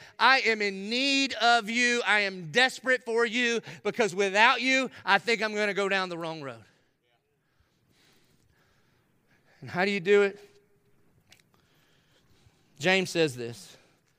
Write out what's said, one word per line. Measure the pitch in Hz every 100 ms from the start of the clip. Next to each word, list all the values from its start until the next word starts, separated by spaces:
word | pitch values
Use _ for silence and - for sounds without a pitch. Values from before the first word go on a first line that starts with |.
| - -
"I | 233 262
am | 214 220
in | 208 190 202
need | 240 277 269 269
of | 233 233 240 208
you. | 233 247 240
I | 190 208
am | 202 190 160
desperate | 214 262 - 254 254
for | 233 226
you, | 233 226 240 233 - 156
because | 208 214 214 175
without | 202 196 233 254
you, | 254 262 262 -
I | - 196
think | 226 226
I'm | 214
gonna | 208 208
go | 185 196
down | 196 185
the | 170
wrong | 165 160
road." | 139 117 101 _ _ _ _ _ _ _ _ _ _ _ _ _ _ _ _ _ _ _ _ _ _ _ _ _ _ _ _ _
And | 131
how | 135
do | 196
you | 202
do | 175 202
it? | 202 196 - _ _ _ _ _ _ _ _ - _ _ _ _ _ _ _ _ _ _ _ _ _ _
James | 156 190 180
says | 170 160 123
this. | 120 120 - - _ _ _